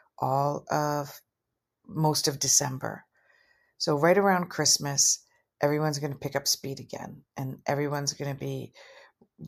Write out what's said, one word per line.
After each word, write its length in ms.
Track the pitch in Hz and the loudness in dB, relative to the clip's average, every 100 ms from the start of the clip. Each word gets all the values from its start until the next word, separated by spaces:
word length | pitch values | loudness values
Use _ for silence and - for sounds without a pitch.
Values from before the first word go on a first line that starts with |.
| _ - | _ -4
all 460 | 131 135 143 143 - | 0 2 0 -2 -2
of, 500 | 151 147 147 143 - _ _ _ _ _ _ - | -2 0 -2 -6 -12 _ _ _ _ _ _ -10
most 420 | - 156 147 - | 0 2 2 0
of 100 | 139 | 0
December. 680 | 135 - 139 131 113 - - _ _ _ _ _ _ - | 2 2 2 -4 -6 -8 -16 _ _ _ _ _ _ -6
So 200 | - 147 | 0 4
right 200 | 165 185 | 6 6
around 320 | 196 185 175 | 6 4 0
Christmas, 760 | - 147 - 143 139 - - _ _ _ - | -2 2 2 0 2 2 2 _ _ _ -2
everyone's 360 | 147 151 156 139 | 0 2 0 0
gonna 160 | 147 | -4
pick 220 | 135 143 143 | -4 -4 -2
up 100 | - | -2
speed 320 | - 139 135 | -2 -4 -10
again, 440 | 117 - - - _ - | -12 -12 -12 -16 _ -10
and 220 | 131 131 - | -8 -8 -2
everyone's 460 | 143 147 143 143 | -2 0 -2 -4
gonna 220 | - 143 | -4 -6
be 380 | 139 139 135 123 - - - - _ _ - | -6 -6 -6 -10 -16 -20 -20 -20 _ _ -18